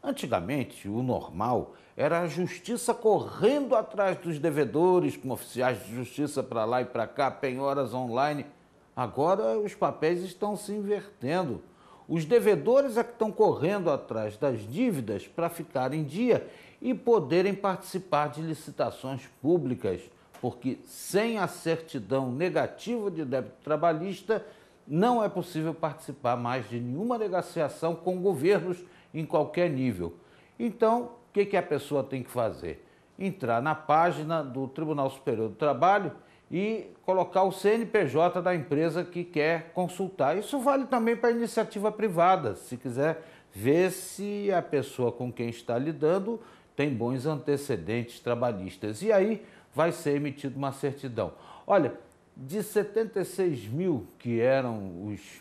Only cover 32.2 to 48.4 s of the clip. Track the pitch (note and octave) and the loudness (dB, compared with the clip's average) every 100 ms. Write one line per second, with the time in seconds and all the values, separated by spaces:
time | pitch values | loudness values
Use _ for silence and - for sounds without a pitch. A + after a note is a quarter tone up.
32.2 | A#2+ B2 A2+ E2+ F2 C#2+ - _ _ - | -6 -2 -2 -2 -8 -10 -14 _ _ -6
33.2 | F#3+ - A#2+ A#2 C#3+ D3+ - D3+ E3+ D3 | -6 -2 0 2 2 -2 4 6 6 2
34.2 | D3+ E3 C#3 B2+ C3+ C3+ D#3 D3+ C3+ - | -2 -2 -2 -6 -6 -4 -4 0 -2 -2
35.2 | - A2+ A2 G2 D3+ C3 E3+ G#3 F3 - | -4 -2 -2 0 0 4 4 4 2 -8
36.2 | - - _ E3 G#3 A3 - - - F#3 | -20 -20 _ -4 -2 -4 -8 -10 0 2
37.2 | F3 F#3+ F#3+ F3+ G3+ A3+ A#3 G#3+ D#3 C3+ | 2 4 2 2 2 2 2 2 2 4
38.2 | F3 F3 F3 F3+ C3+ C#3+ E3 D#3+ F3 F3 | 4 2 0 0 0 2 2 0 -4 -6
39.2 | F3 D#3 D3 E3 D#3+ - F3+ - F#3+ - | -4 2 2 2 -2 -4 -4 -2 -6 0
40.2 | C#3 F3 G#3 C#4+ B3 C#4 C4 B3 A3+ A#3 | 2 2 -2 0 2 2 2 2 2 2
41.2 | A#3+ A#3 A#3 - A3 G#3 G#3 G#3 G#3+ E3+ | 2 2 0 0 -2 0 -2 0 -2 4
42.2 | F3 F#3 B2+ - - B2 C3+ A#2+ D3 D#3+ | 6 6 2 -6 -10 -8 -6 0 0 0
43.2 | - - _ G2 A2 D#3 F#3 F3+ - - | -8 -20 _ -2 4 6 4 0 -12 -8
44.2 | G3+ G#3 G3+ F3+ - D3 - - A#2+ - | -6 -4 0 0 2 -2 -2 -2 -2 -2
45.2 | B2 A#2 A#2 A2+ - A#2+ C#3+ D3+ D3+ F#3+ | -8 -4 -6 -6 -2 -2 -2 0 2 2
46.2 | G3 A3+ - - _ - D3 B2 A#2 C3 | 0 -6 -10 -20 _ -2 -2 0 -2 -2
47.2 | C3+ D3+ - C#3 C#3+ A2+ D#2+ A#2 A2+ - | -2 -4 0 -2 0 -4 -2 -4 -4 -8
48.2 | - A#2+ | -4 -2